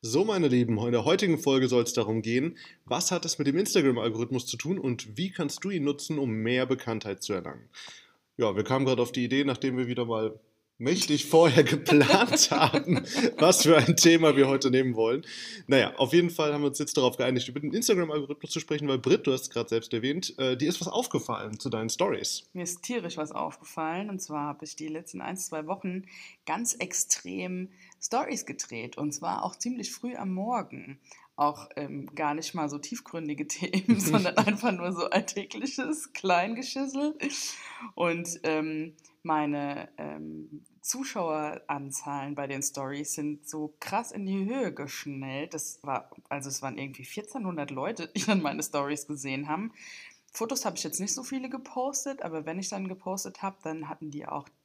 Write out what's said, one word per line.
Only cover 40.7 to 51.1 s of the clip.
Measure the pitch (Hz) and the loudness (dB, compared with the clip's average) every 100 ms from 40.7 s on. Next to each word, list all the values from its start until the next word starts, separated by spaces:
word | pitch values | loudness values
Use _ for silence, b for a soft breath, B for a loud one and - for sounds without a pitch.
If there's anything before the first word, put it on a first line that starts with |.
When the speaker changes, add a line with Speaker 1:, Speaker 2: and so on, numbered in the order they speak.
| _ - 254 269 214 170 | _ -8 -6 -6 -4 -2
Speaker 2:
Zuschaueranzahlen | 156 151 - - 143 139 135 - 143 139 143 | -2 -4 -8 -8 -8 -6 -10 -8 -6 -6 -6
bei | 139 | -6
den | 135 | -4
Stories | 143 - 135 143 151 | -4 -4 -8 -6 -6
sind | - 147 147 - | -6 -6 -8 -10
so | 156 151 _ | -10 -10 _
krass | - 202 233 | -4 -4 -4
in | 226 190 | -8 -4
die | 196 190 | -2 -2
Höhe | 262 214 | -2 -4
geschnellt. | 143 143 - 147 139 135 135 160 | -4 -10 -10 -10 -8 -8 -8 -8
Das | 160 - - | -8 -10 -10
war, | 143 131 - - _ | -4 -4 -6 -20 _
also | 139 135 | -8 -6
es | 135 | -8
waren | 135 - | -8 -8
irgendwie | 139 131 127 | -10 -12 -12
vierzehnhundert | - 208 269 196 165 143 | -12 -10 -8 -6 -6 -6
Leute, | 131 151 226 165 214 | -6 -6 -6 -6 -4
die | |
dann | - 196 | 2 2
meine | 151 143 | 2 -2
Stories | 151 147 139 147 - | -2 -2 -2 -4 -6
gesehen | 147 135 135 147 | -8 -6 -6 -4
haben. | 156 220 B B B B B B | -4 -6 B B B B B B
Fotos | - 226 269 208 | -8 -4 -2 -4
habe | 175 | -4
ich | |
jetzt | 160 151 | -6 -6
nicht | 202 | -4